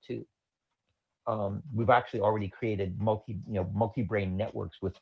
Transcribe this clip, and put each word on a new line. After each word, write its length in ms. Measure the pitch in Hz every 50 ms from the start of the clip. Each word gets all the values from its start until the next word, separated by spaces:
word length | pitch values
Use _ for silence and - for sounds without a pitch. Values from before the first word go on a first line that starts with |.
| _
too. 200 | - - 57 - - _ _ _ _ _ _ _ _ _ _ _ _ _ _ _ _ _ _ -
Um, 340 | 120 110 107 104 98 101 101 - -
we've 200 | 113 110 117 113
actually 300 | 123 123 120 - - 113
already 260 | 98 107 110 107 101
created 520 | 90 - - - 110 107 98 98 95 90 101
multi, 380 | 104 110 107 104 - - 107 90 -
you 60 | - 107
know, 160 | 95 90 95 98
multi-brain 600 | 101 113 107 - 127 110 85 113 101 98 95 92
networks 460 | 95 107 - - - 90 87 - -
with 140 | 95 95 - -